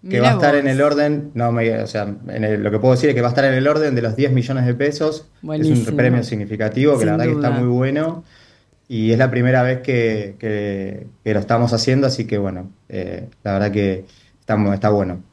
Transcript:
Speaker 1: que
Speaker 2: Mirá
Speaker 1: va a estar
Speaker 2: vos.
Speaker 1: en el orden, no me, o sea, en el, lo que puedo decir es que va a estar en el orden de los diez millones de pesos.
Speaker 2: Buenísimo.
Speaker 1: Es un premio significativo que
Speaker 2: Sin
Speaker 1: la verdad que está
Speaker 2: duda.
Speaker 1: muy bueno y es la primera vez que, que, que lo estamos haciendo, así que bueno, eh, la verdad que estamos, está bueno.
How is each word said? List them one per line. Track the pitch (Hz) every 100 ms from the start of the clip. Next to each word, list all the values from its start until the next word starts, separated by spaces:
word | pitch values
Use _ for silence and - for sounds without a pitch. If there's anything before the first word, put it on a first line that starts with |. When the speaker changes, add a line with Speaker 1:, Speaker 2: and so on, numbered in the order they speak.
Speaker 1:
que | 185 123
Speaker 2:
Mirá |
Speaker 1:
va | 123
a |
estar | 127 143
Speaker 2:
vos. | 143
Speaker 1:
en | 139
el | 135
orden, | 147 147 147 147 147
no | - 117
me, | 117 113 113
o | 107
sea, | 110 104 101 -
en | -
el, | 107 107
lo | 104
que | 107
puedo | 123
decir | 123 147
es |
que | 127
va | 120
a |
estar | 123 135
en |
el | 131 139
orden | 151 151
de | 123
los | 117 110
diez | 139
millones | 131 120 131 123
de |
pesos. | 120 143 147 156 156 - _
Speaker 2:
Buenísimo. | 156 156 156 123
Speaker 1:
Es | 110
un | 147
premio | 123 123
significativo | 117 110 101 107 107 123 139
que | 135
Speaker 2:
Sin | -
Speaker 1:
la |
verdad | 160 -
que | -
está | -
Speaker 2:
duda. | 123
Speaker 1:
muy | 123
bueno | 123 131 143 160 170 - - _ _ _ _ _
y | 117 110
es | 117
la | 131
primera | 123 123 127
vez | 123 127
que, | 131 123 117 110 101 98
que, | 110 104 101 98 98 101 - -
que | -
lo | 104
estamos | 101 117 120
haciendo, | 117 113 131 135
así | 131 101
que | 104
bueno, | 98 92 92 - _
eh, | 101 92 90 - _
la | 104
verdad | 98 104
que | 101 101 95 95 _ _ _
estamos, | _ 107 104
está | 101 107
bueno. | 104 95 90 95